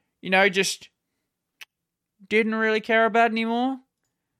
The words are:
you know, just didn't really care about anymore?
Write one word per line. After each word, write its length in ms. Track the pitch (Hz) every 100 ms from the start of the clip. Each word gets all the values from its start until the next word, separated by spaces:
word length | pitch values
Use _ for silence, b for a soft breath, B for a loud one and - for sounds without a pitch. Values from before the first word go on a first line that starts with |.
| b _
you 80 | 180
know, 180 | 185 202
just 400 | 180 - - - _ _ _ _ _ _ _ - _ _ _ _ _ 196
didn't 260 | 214 220
really 260 | 220 220 220
care 240 | 214 226
about 280 | 226 226 233
anymore? 480 | 226 226 233 254 262 _ _ _ _ _ _